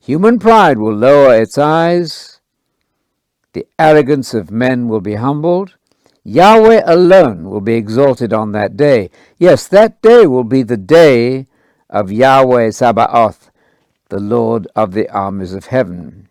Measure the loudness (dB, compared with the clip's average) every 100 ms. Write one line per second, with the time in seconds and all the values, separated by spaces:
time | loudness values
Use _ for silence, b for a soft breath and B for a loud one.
0 | -6 -2 0 0 2 2 2 0 -4 0
1 | 2 4 4 4 0 -2 -2 0 -2 -2
2 | -6 -12 -20 _ _ _ _ _ _ _
3 | _ _ _ _ _ -16 -16 -2 2 2
4 | 0 -4 -4 -8 -8 -4 -4 -4 -4 -6
5 | -6 -6 -6 -4 -4 -4 -6 _ _ _
6 | _ _ -6 2 4 4 4 2 2 2
7 | 4 4 4 -2 -10 -10 -4 -4 -4 0
8 | 0 0 -4 -4 -4 -6 -6 -2 0 0
9 | -2 b b b 2 2 2 2 2 2
10 | 4 4 4 0 -2 -4 -2 -6 2 4
11 | 6 4 0 -6 -10 _ _ _ _ -6
12 | -6 0 2 2 2 2 0 -2 -2 0
13 | 0 0 -2 -4 _ _ _ _ _ _
14 | _ -12 -4 -4 -2 -4 -6 -6 -4 -4
15 | -6 -6 -8 -8 -12 -14 -6 -6 -6 -10
16 | -18 -20 _